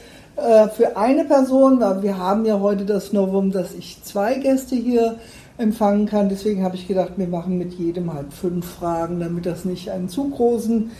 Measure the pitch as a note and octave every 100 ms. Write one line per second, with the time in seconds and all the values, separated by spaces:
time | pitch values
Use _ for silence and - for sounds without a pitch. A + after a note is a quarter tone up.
0 | - - - - A#3 A3 G#3 - C4 F#3+
1 | A3+ D4 - C#4 B3+ C4 C4 B3+ G3+ G3
2 | G3+ F#3+ F3+ G#3 A3 G3+ G3+ G3+ G3 G3+
3 | - G#3 F#3+ G3 G3 F#3+ F3 F3 - -
4 | - G3+ G#3 C4+ C4+ C4 - B3 A#3 A#3
5 | A3+ A3+ - - - - G#3+ G#3 G#3 G3+
6 | G#3 G#3 G3+ G3 G#3+ F#3+ F#3 F3+ - F#3
7 | F3+ - F3 F3 F#3 F3+ F3+ F3+ E3+ F3
8 | E3+ D3 C#3+ - F3+ F3 E3+ - E3+ E3
9 | E3 F3 E3+ E3+ F3 E3 F#3 F3+ G#3+ F#3+
10 | F#3 C4 C#4+ C#4 A#3+ A#3 G#3+ A#3 A3